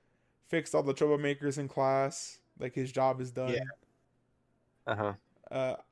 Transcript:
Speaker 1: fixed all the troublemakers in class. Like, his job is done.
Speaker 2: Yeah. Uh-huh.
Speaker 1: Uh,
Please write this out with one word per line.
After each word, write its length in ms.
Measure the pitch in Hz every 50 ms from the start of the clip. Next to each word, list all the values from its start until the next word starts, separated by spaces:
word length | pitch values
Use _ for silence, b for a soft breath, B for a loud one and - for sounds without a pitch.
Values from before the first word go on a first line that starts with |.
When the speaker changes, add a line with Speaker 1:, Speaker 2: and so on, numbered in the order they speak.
| _ _ _ _ _ _ _ _ _
Speaker 1:
fixed 280 | - - 165 156 - -
all 80 | 156 143
the 100 | 139 135
troublemakers 640 | - 151 151 147 143 147 143 143 139 143 143 135
in 100 | 143 143 131
class. 720 | - 139 135 131 135 135 139 139 - - - - - - _ _ _ -
Like, 160 | - 127 -
his 160 | 139 131 127
job 300 | 127 131 131 131 127 127
is 100 | 127 127
done. 220 | 123 131 127 127 123
Speaker 2:
Yeah. 60 | 117 131 127 - - _ _ _ _ _ _ _ _ _ _ _ _ _ _ _ _ _ _ _ _ _
Uh-huh. 260 | 120 113 104 107 104 98 - _ _ _ _ _ -
Speaker 1:
Uh, 260 | - 135 131 131 - - - _